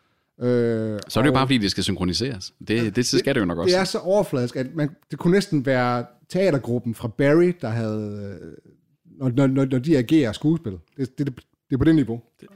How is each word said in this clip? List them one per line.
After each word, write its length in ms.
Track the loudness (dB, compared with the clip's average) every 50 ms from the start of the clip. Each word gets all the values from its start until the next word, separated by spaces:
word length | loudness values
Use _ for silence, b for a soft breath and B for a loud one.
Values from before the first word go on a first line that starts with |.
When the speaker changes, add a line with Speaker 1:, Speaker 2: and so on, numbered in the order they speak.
| _ _ _ _ _ _ _ -4 -2
Speaker 1:
Øh, 580 | 0 2 2 2 0 0 -2 -2 -4 -6 -6 -8 -4
Speaker 2:
Så 120 | 0 2
er 20 | 2
det 40 | 4
jo 40 | 4
Speaker 1:
og 20 |
Speaker 2:
bare, 120 | 2 2
fordi 120 | 2 2 2
det 120 | 2 0
skal 140 | -2 -2 -2
synkroniseres. 720 | -2 -2 -2 -2 -2 0 -2 -2 -4 -6 -8 -12 -16 -18 -10
Det, 100 | -4 -2
det 280 | 0 0 0 0 0
Speaker 1:
det, 100 | -2 0
Speaker 2:
skal 280 | 0 0 0 0 0 0
det 60 | 0
jo 40 | 0
nok 120 | 0 0 0
også. 140 | 0 2 2
Speaker 1:
det 60 | 2
er 40 | 0
så 140 | -2 -4 -4
overfladisk, 580 | -2 0 2 2 0 0 -2 -2 -2 -2 -4
at 100 | -6 -6 -6 -4
man, 160 | -4 -4 -4 -6 -8 _ -14
det 80 | -8 -2
kunne 140 | 2 2 4
næsten 340 | 2 2 0 -2 -2 0
være 380 | 2 2 2 2 2 0 -2 -4 -6 -12 _ _ -6
teatergruppen 640 | -2 0 2 2 2 0 0 -2 -4 -2 -2 -4 -6
fra 140 | -6 -8 -6
Barry, 440 | -2 0 2 4 6 6 4 4 2 -2
der 80 | -4 -4
havde, 680 | -4 -2 -2 -2 -4 -4 -6 -6 -8 -10 -10 -12 -12 -14 -14
øh, 60 | -16 -18 -20 -20 -20 _ _ _ _ _ _ _ _ -10 -4
når, 100 | -4 -2
når, 180 | 2 2 2
når, 180 | 2 2 2 0
når 140 | 0 0 0
de 200 | 0 2 2 2
agerer 340 | 2 2 2 2 2 2 -2
skuespil. 400 | -2 0 0 0 0 -4 -8 -10
Det, 460 | -12 -14 _ _ -8 -8 -6 _ -6
det, 80 | -6
det, 100 | -6 -6
det 380 | -10 -14 _ _ _ _ -4 -2
er 40 | 2
på 60 | 4
det 100 | 4 4
niveau. 260 | 4 4 0 -2 -8 -10 _ _ _ -20 -20 -20